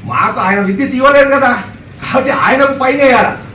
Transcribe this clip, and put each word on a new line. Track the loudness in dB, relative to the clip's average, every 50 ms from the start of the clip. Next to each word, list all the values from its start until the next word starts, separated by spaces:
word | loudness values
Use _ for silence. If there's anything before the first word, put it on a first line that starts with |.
| -10
మాకు | -6 -4 -2 -2 -2 -2 -2
ఆయన | -2 -2 0 0
విద్యుత్ | 0 -2 -2 -2 -2 -2 -2
ఇవ్వలేదు | 0 2 4 4 4 4 4
కదా, | 2 2 2 0 0 -2 -6 -12 -16 -20 -20 -20 -18 -16
కాబట్టి | -10 -4 -2 -2 0 0
ఆయనకు | -2 0 0 0 2 2 2 0
ఫైన్ | 0 -2 -2 -2 0 2
వేయాలి. | 4 4 4 4 2 0 -2 -8 -14 -18